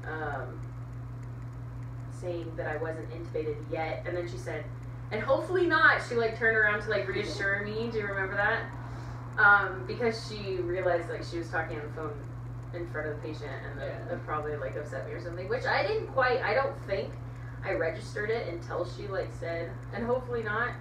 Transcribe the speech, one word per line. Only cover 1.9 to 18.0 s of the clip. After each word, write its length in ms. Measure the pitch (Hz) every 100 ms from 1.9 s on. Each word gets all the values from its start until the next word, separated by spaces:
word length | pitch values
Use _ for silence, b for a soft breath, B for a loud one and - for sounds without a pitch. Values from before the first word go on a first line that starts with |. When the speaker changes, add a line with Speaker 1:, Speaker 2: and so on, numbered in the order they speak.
| - - -
Speaker 1:
saying 320 | 180 170 160 160
that 120 | -
I 100 | 156
wasn't 320 | 160 160 -
intubated 460 | 165 170 156 156 147 -
yet, 320 | 165 160 160 -
and 80 | 175
then 120 | 175
she 100 | -
said, 260 | 165 160 - - - - -
"And 100 | 220
hopefully 460 | 262 311 - 370 339
not." 340 | 320 311 - -
She, 80 | 233
like, 220 | 226 220
turned 200 | 226 226
around 240 | 214 214
to, 60 | 220
like, 180 | 208 190
reassure 540 | 196 208 - 202 202
me. 260 | 208 220 233
Do 80 | 220
you 80 | 202
remember 280 | 196 190 208
that? 280 | 208 226 220 - B B B B - -
Um, 460 | 208 202 190 185 180
because 420 | 214 233 226 -
she 280 | 214 196 185
realized, 520 | 170 185 180 175 165
like, 140 | 156
she 140 | - 170
was 120 | 165
talking 300 | 160 160 156
on 60 | 147
the 80 |
phone 200 | 160 156 143 - - - - -
in 140 | - -
front 180 | 156 151
of 140 | 147
the 60 | -
patient, 240 | - 143 - -
and 100 | -
then 100 | 139
Speaker 2:
Yeah. 160 | - -
Speaker 1:
that 160 | - -
probably, 320 | 156 151 147
like, 180 | 127 120
upset 300 | 147 - -
me 60 |
or 60 | -
something, 260 | 175 175 -
which 180 | 247 -
I 200 | 277 403
didn't 220 | 440 -
quite, 340 | 262 254 233
I 120 | - 247
don't 200 | 269 - -
think 260 | 196 - - - B B B
I 100 | - 175
registered 540 | 160 -